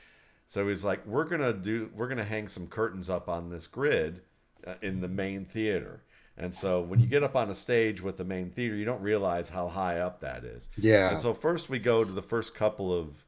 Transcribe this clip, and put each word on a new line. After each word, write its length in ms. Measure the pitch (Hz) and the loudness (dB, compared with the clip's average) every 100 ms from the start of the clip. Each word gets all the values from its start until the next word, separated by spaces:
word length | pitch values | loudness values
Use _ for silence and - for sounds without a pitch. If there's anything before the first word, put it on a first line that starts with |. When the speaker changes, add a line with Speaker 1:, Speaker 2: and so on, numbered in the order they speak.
| - _ _ _ _ | -20 _ _ _ _
Speaker 1:
So 220 | 104 98 | -2 0
he's 160 | 95 | 0
like, 220 | 98 95 - | 0 -2 -2
"We're 180 | 123 | -2
gonna 280 | 156 165 131 | 0 0 0
do, 360 | 98 95 113 110 | 0 -2 -2 -4
we're 140 | 104 123 | -6 -4
gonna 160 | 127 | -4
hang 240 | 104 107 104 | -4 -4 -6
some 200 | - 85 | -10 -8
curtains 400 | - 110 95 87 | -2 -2 -2 -4
up 180 | 90 90 | -4 -2
on 220 | 85 85 | -6 -6
this 160 | 85 - | -10 -12
grid, 560 | 120 143 113 117 90 - _ _ _ - | -2 2 2 2 -4 -16 _ _ _ -14
uh, 80 | 92 | -8
in 180 | 101 95 | -4 -4
the 80 | 90 | -4
main 360 | 95 98 98 95 | -4 -4 -6 -8
theater." 560 | 110 110 92 52 - - _ _ - | -2 0 0 -4 -12 -20 _ _ -10
And 180 | 90 | -8
so 260 | 90 95 90 | -4 0 0
when 200 | 85 98 | 4 4
you 60 | 120 | 6
get 160 | 143 | 4
up 120 | 143 135 | 4 2
on 140 | 104 | 0
a 40 | |
stage 460 | - - 120 113 95 | -4 2 4 4 0
with 140 | 95 92 | -6 -4
the 80 | |
main 260 | 92 92 90 | -4 -4 -4
theater, 240 | 123 120 104 | -4 -4 -2
you 80 | |
don't 180 | 107 123 | -2 -2
realize 480 | 101 107 98 87 87 | 0 2 2 0 -2
how 180 | 90 87 | -4 -4
high 300 | 92 92 85 | -2 -2 0
up 200 | 90 - | -2 -4
that 240 | 67 62 | -8 -8
is. 260 | 60 60 - - | -10 -12 -12 2
Speaker 2:
Yeah. 340 | 110 104 92 | 8 8 8
Speaker 1:
And 100 | - | 4
so 140 | 120 | 0
first 340 | 104 156 170 - | 0 0 0 -2
we 100 | 131 | 0
go 260 | 110 113 | 4 4
to 80 | 107 | 4
the 100 | 95 | 0
first 320 | - 117 107 | -2 -2 -4
couple 380 | - 107 - 95 87 | 0 0 2 0 0
of 280 | 78 71 | -2 -10